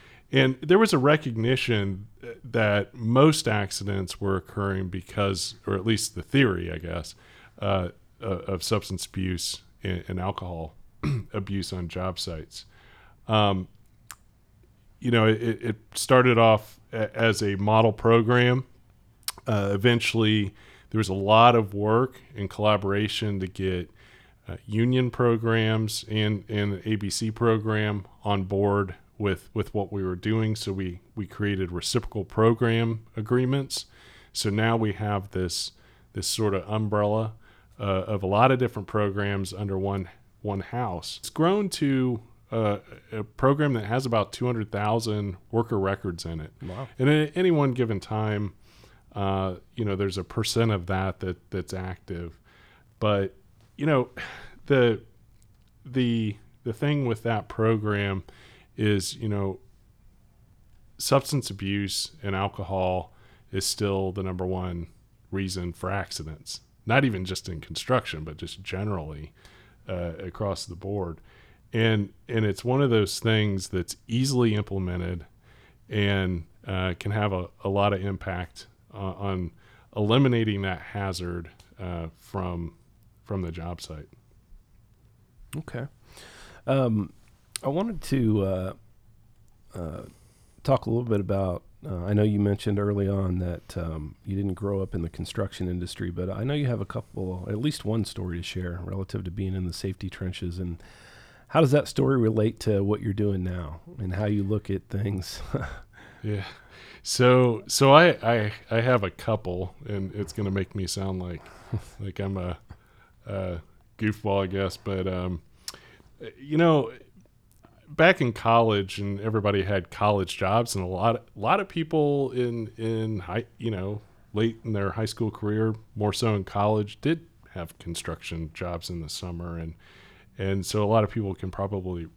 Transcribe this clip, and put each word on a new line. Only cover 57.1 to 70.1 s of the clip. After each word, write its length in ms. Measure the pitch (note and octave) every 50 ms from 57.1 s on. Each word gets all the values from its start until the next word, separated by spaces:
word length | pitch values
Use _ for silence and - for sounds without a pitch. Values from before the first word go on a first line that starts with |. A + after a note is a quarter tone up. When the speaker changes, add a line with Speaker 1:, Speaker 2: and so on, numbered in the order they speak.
| A2+ A2 -
Speaker 1:
that 240 | A#2 A2+ G#2 - -
program 800 | - - A2 A2+ A2+ G#2+ G#2+ G#2+ G#2 G2+ G2+ G2 F#2+ F#2+ - - - - - - - - - _ _
is, 400 | - A2 G#2 G#2 G2 - - -
you 140 | - A#2 G#2+
know, 300 | G#2 G2+ G2 G2 F#2 - - - _ _ _ _ _ _ _ - - _ _ _ _ _ _ _ _ _ _ _ - - - - - -
substance 520 | - - C3+ C#3 - - D3 C3+ - -
abuse 640 | G2 G2 G2+ G2 G2+ G2+ G2+ G2 - - - - - -
and 140 | - G2+ G2
alcohol 800 | F#2+ G2 G#2 - - F#2+ E2 G2 F#2+ F#2 F#2 F#2 F#2 - - - - - - - - - _ -
is 120 | F#2+ -
still 460 | - - - G#2+ G2+ G2 F#2+ F#2+ F#2
the 100 | F#2 G2+
number 240 | F#2+ F#2 F2+ F2 F#2
one 420 | F#2 F#2 F#2 F#2 F2+ F2 E2+ E2 - - _ _ _ _ _ _ _
reason 400 | - G2 G2 F#2 F#2+ F#2+ F2 F2
for 180 | E2 - - -
accidents, 680 | G2 G2 - - - - D#2 D#2 D#2 - - - - - - _ _ _ -
not 200 | G#2+ A#2 C#3 C#3
even 180 | B2+ G#2 F#2 F#2
just 240 | F#2 F#2+ - - F#2+
in 140 | F2 D#2
construction, 640 | - - D#2+ - - - - A2+ - - - D#2 D#2
but 100 | D#2+ D2+
just 280 | - F2 E2+ - - F#2+
generally, 680 | - - F#2 G#2 G#2+ G2+ F2 D2+ D#2 D2+ D2 D#2 D#2 - _ - - - - - - _ - - -
uh, 240 | F#2+ F2+ F2 E2+